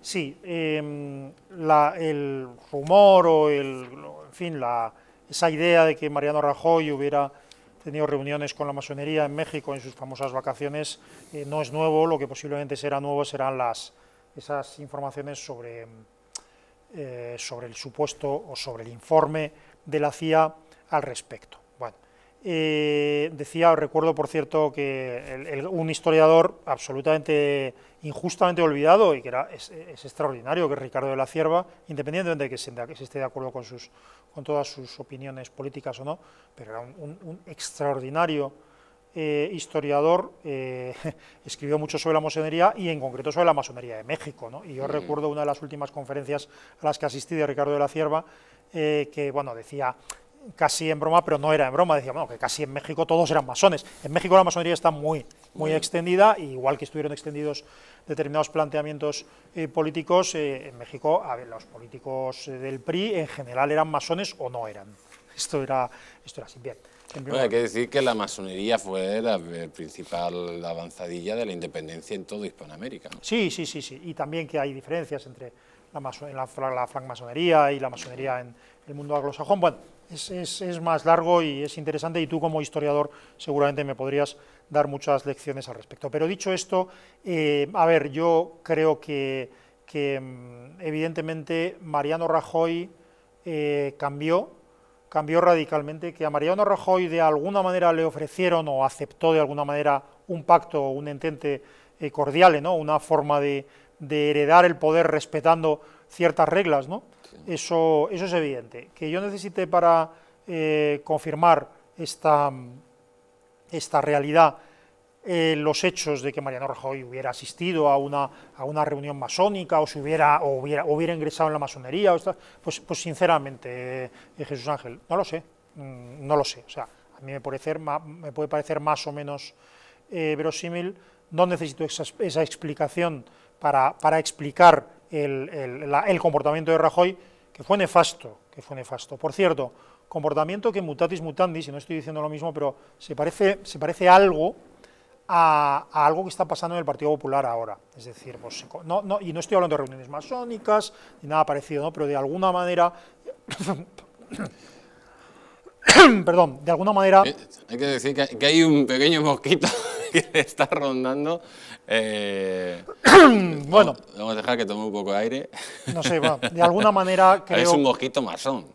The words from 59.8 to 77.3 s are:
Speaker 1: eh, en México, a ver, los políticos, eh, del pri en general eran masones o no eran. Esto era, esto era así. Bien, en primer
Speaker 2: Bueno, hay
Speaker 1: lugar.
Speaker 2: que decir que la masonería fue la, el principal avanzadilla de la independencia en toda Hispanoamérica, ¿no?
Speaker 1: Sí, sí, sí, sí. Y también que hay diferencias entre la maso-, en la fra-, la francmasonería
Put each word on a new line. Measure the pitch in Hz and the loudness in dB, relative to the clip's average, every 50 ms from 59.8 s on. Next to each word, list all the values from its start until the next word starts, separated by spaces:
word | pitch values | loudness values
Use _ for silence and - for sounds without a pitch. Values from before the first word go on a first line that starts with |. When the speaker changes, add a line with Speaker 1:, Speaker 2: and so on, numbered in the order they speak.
| 156 156 151 170 151 - 175 180 185 185 - | -2 -2 -2 -6 -2 2 2 2 2 2 -2
Speaker 1:
eh, | 165 151 143 135 131 139 143 | -4 -4 -4 -6 -8 -10 -16
en | 123 120 | -18 -18
México, | 120 - - 131 - 151 156 185 - | -18 -16 -18 -6 -2 0 0 0 0
a | 160 127 | -4 -10
ver, | 117 127 120 | -10 -10 -14
los | 113 110 - | -18 -18 -18
políticos, | _ - 117 117 117 - 127 _ 135 131 131 131 131 127 - - - | _ -20 -20 -20 -20 -20 -16 _ -10 -8 -6 -6 -8 -8 -10 -14 -14
eh, | 135 127 | -12 -10
del | 127 135 135 131 | -10 -10 -10 -10
pri | 123 - 160 175 196 226 214 | -8 -6 -4 -2 -2 -2 -2
en | 180 156 139 | -4 -4 -6
general | - - 139 120 123 127 135 143 | -8 -14 -14 -8 -2 0 0 2
eran | 151 151 156 156 | 2 2 0 0
masones | 156 143 - - 165 175 202 - - - | 0 -6 -4 -2 -4 -4 -4 -8 -8 -10
o | 147 127 | -10 -8
no | 120 120 117 110 | -8 -8 -10 -10
eran. | 104 104 98 104 104 _ _ _ - - _ _ - - | -12 -16 -20 -20 -20 _ _ _ -20 -20 _ _ -12 -12
Esto | - - - 147 | -10 -6 -4 -4
era, | 135 131 135 131 127 120 - - - - - _ _ | -4 -2 -2 -2 -2 -2 -6 -14 -20 -20 -20 _ _
esto | - - - | -20 -18 -18
era | 117 - | -20 -20
así. | - 127 | -20 -16
Bien, | 117 135 113 | -16 -16 -16
en | - _ - _ _ _ - - 143 135 | -16 _ -20 _ _ _ -18 -16 -16 -10
primer | |
Speaker 2:
Bueno, | 123 113 | -6 -2
hay | 131 135 113 | 0 0 2
Speaker 1:
lugar. | |
Speaker 2:
que | 101 117 | 2 0
decir | 120 110 101 113 123 120 | 0 0 -2 -4 -4 -2
que | 131 139 | 0 0
la | 135 127 117 | 2 2 0
masonería | 110 104 92 - - 95 95 92 92 98 110 113 110 | 0 -4 -6 -6 -10 -10 -10 -8 -6 -2 0 0 0
fue | - 95 95 95 95 95 101 110 | -2 -4 -4 -4 -2 -2 -2 -2
la, | 113 117 110 | -2 -2 -2
el | 92 82 85 85 82 82 80 | -2 -4 -8 -12 -12 -12 -12
principal | 73 - 85 76 - - 87 - - 85 87 87 87 87 87 87 85 85 85 | -12 -14 -16 -16 -14 -18 -16 -10 -8 -6 -6 -6 -6 -6 -8 -8 -10 -10 -10
avanzadilla | 85 85 85 85 85 82 - 92 87 87 87 85 98 107 | -10 -10 -10 -12 -14 -14 -14 -12 -12 -12 -10 -8 -8 -6
de | 113 117 | -6 -6
la | 107 | -6
independencia | 92 87 82 82 - 82 78 78 80 82 80 - 107 | -8 -10 -10 -10 -12 -12 -12 -12 -14 -16 -14 -12 -12
en | 98 90 | -12 -12
toda | - - 104 104 95 | -12 -14 -12 -12 -12
Hispanoamérica, | - _ 87 76 76 76 214 262 262 - _ - | -14 _ -20 -20 -18 -16 -16 -14 -16 -16 _ -20
¿no? | - - | -20 -16
Speaker 1:
Sí, | - - 214 240 214 170 | -8 -6 -2 -2 -2 -2
sí, | - - 165 143 | -4 -6 -10 -10
sí, | - 156 131 | -10 -12 -14
sí. | - 135 139 165 | -14 -18 -16 -16
Y | 175 156 | -16 -10
también | - 151 143 151 165 160 139 | -10 -10 -8 -8 -10 -10 -6
que | - 156 | -6 -6
hay | 139 143 135 | -6 -6 -8
diferencias | 135 - - 156 170 160 - 151 139 - 135 | -12 -12 -8 -8 -8 -6 -8 -10 -12 -12 -14
entre | 127 - 135 123 _ _ _ _ _ _ _ _ _ | -20 -20 -20 -20 _ _ _ _ _ _ _ _ _
la | 156 | -12
maso-, | 139 131 127 - 143 147 | -12 -12 -12 -12 -16 -14
en | 135 | -10
la | 131 131 123 | -10 -10 -10
fra-, | - - 135 131 131 | -8 -6 -6 -4 -4
la | 127 123 120 | -4 -6 -6
francmasonería | - 139 127 131 123 117 127 120 | -8 -12 -12 -12 -14 -14 -14 -12